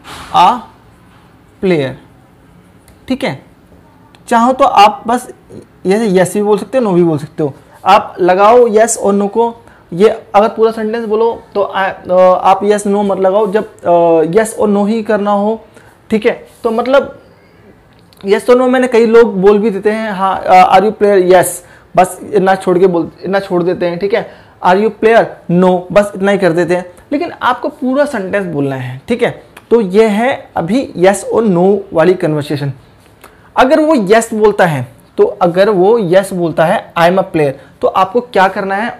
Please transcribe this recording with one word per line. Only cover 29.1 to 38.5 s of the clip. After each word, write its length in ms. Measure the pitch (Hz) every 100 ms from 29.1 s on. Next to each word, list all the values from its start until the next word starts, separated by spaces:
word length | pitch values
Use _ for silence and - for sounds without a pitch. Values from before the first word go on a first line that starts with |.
| 233
है? 200 | 214 - - - -
तो 100 | 233
ये 280 | 190 196 226
है 420 | 202 247 - - -
अभी 360 | 170 247 - -
यस 280 | 180 202
और 200 | 523 440
नो 400 | 226 170 185 202 -
वाली 220 | 165 160
conversation। 580 | 185 160 151 143 143 143 123 _ _ _ _ - _ _ -
अगर 240 | 262 311
वो 140 | 311
यस 400 | 302 185 220 226
बोलता 320 | 214 214 202 180
है, 220 | 143 123 - _ -
तो 80 |
अगर 460 | - - 180 170 208
वो 280 | 196 190 233
यस 340 | 175 185 196
बोलता 320 | 185 170 170
है, 300 | 160 214 -
"I 80 | 175
am 120 | 170
a 100 | 190
player", 280 | 185 160 143 131 - -
तो 60 | -
आपको 320 | - 190 247
क्या 280 | 240 202
करना 260 | 190